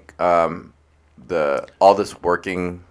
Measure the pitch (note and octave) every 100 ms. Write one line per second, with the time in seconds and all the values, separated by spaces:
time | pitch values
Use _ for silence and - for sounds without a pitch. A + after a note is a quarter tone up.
0 | - - F2 E2+ E2 F2 - _ _ _
1 | _ _ B1+ E2+ D2 C2+ - - F#2+ G2+
2 | G2+ - F2 F2 G2 F2+ F2+ F2 -